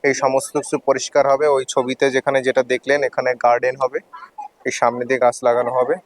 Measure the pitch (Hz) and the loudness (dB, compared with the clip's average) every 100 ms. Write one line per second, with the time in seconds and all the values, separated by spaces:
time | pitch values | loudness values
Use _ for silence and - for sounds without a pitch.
0 | 143 131 139 131 - 147 127 143 - 135 | 0 0 0 0 -2 -6 -4 -4 0 -2
1 | - 147 139 135 151 135 131 - 123 131 | 0 0 2 2 2 0 0 -2 -2 0
2 | 139 131 143 139 131 131 123 123 - 143 | 0 2 0 0 0 0 0 -4 0 0
3 | 131 - 127 123 120 120 127 127 131 147 | 0 -2 -4 0 2 2 0 -2 -4 -4
4 | _ - - - - _ - - 120 120 | _ -20 -20 -16 -16 _ -8 0 0 0
5 | 123 131 123 - 120 120 120 127 127 180 | -4 2 2 2 0 0 0 0 -2 -2